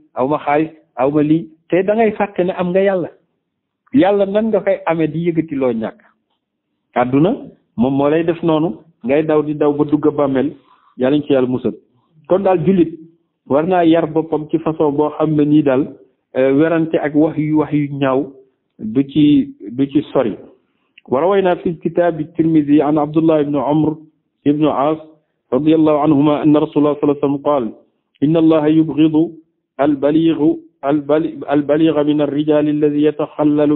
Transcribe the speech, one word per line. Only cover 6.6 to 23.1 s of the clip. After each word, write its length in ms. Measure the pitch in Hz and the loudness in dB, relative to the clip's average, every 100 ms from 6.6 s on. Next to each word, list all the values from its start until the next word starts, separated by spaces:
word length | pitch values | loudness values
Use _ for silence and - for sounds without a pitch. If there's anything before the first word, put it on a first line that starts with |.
| _ _ _ | _ _ _
Àdduna 400 | 120 127 135 170 269 - - _ - | -2 0 2 2 0 -8 -20 _ -4
moom 180 | 127 135 | -2 2
moo 120 | 143 | 2
lay 140 | 160 | 2
def 180 | 170 165 | 0 -2
noonu, 340 | 170 156 156 - - _ | 0 0 0 -6 -16 _
ngay 180 | 226 143 | -2 0
daw 180 | 160 151 | 2 0
di 120 | 151 | 0
daw 180 | 147 147 | -2 0
ba 120 | 143 | 0
dugg 220 | 147 147 151 | 0 0 0
a 40 | |
bàmmeel, 420 | 143 139 131 139 - _ _ _ - | 0 0 0 -2 -6 _ _ _ -4
Yàlla 180 | 127 147 | 0 0
ñu 60 | 143 | 0
ci 60 | |
Yàlla 160 | 139 127 | 0 0
musal. 240 | 127 113 - _ _ _ _ - | -2 -4 -8 _ _ _ _ -2
Kon 120 | 180 | 0
daal 160 | 190 180 156 | 2 0 2
jullit 320 | 190 160 - - _ _ _ - | 2 0 -4 -20 _ _ _ -4
war 160 | 135 165 | -2 0
naa 160 | 185 | 2
yar 220 | 170 165 160 | 4 2 0
boppam 420 | 156 160 151 151 | -2 -2 -6 -4
ci 80 | 160 | -4
façon 340 | 160 160 151 | -4 -2 -2
boo 180 | 143 151 - | 0 -2 -2
xam 180 | 156 | -2
ne 100 | 151 | 0
nii 180 | 147 151 | 2 2
daal, 340 | 139 127 - - _ _ _ 127 | 2 0 -2 -8 _ _ _ -2
euh, 160 | 131 139 | 2 2
werante 380 | 165 165 160 165 | 2 0 -2 -2
ak 160 | 147 | -2
wax 220 | 147 160 156 | 0 0 0
yu, 180 | 151 151 | -2 -2
wax 140 | 143 | 0
yu 160 | 147 143 | -2 -4
ñaaw 400 | 139 139 131 147 - _ _ _ _ | -2 -2 0 -4 -10 _ _ _ _
du 240 | 110 120 139 | -4 -2 -2
ci, 460 | 147 147 147 120 - 101 | 2 4 4 0 -8 -12
du 160 | 120 135 | -6 -2
ci 120 | 143 - | -2 -2
sori. 240 | 143 117 - - _ _ _ _ _ - | -2 -2 -6 -14 _ _ _ _ _ -6
وروينا 440 | 127 170 202 185 | -2 0 2 0
في 180 | 175 190 | 0 -4
كتاب 460 | 165 170 165 175 165 | -6 -4 0 0 -2
الترمذي 600 | 151 - 160 160 143 147 | -6 -2 0 2 2 2
عن 160 | 143 156 | 2 0
عبد 180 | 147 | 0